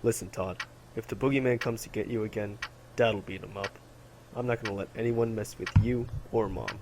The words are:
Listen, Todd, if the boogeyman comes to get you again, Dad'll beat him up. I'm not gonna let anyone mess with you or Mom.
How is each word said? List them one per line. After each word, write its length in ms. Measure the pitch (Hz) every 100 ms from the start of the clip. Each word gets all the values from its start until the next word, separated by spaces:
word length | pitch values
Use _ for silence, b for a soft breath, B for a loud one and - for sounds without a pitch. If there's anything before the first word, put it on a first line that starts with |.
Listen, 280 | 117 113 92
Todd, 320 | - 95 90 - - -
if 120 | - -
the 80 |
boogeyman 440 | 104 131 139 127 120
comes 240 | - 113
to 60 | -
get 180 | - 104
you 160 | 117
again, 340 | 107 107 104 104 - - -
Dad'll 260 | - 117 107
beat 220 | 95 95
him 120 | 101
up. 220 | 101 98 - - - - - -
I'm 120 | 127 123
not 160 | 117
gonna 120 | 110
let 140 | 101 95
anyone 400 | - 117 117 117
mess 240 | 110 104 -
with 100 | - -
you 280 | 110 123 117 - -
or 180 | 113 104
Mom. 300 | 92 57 -